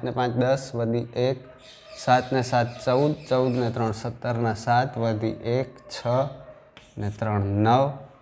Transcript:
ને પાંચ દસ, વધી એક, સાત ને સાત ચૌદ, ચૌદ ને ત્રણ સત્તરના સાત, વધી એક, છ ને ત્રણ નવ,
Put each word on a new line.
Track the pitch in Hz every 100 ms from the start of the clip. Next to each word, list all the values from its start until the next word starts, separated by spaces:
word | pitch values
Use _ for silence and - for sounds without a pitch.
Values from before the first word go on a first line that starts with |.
ને | 127
પાંચ | 120 123
દસ, | 120 127 139 -
વધી | 120 113 120 117
એક, | 120 127 131 - - - - - -
સાત | - 127 127
ને | 131
સાત | 120 120 120 -
ચૌદ, | 127 127 151 151 -
ચૌદ | 131 131
ને | 123 117
ત્રણ | 120 113
સત્તરના | 107 117 - 123 117 113
સાત, | 104 - 120 135 117
વધી | 113 110 107 107
એક, | 117 127 131 - -
છ | - 117 123 143 - - - - - - -
ને | 104
ત્રણ | 107 110 104 101 101
નવ, | 107 127 139 - - -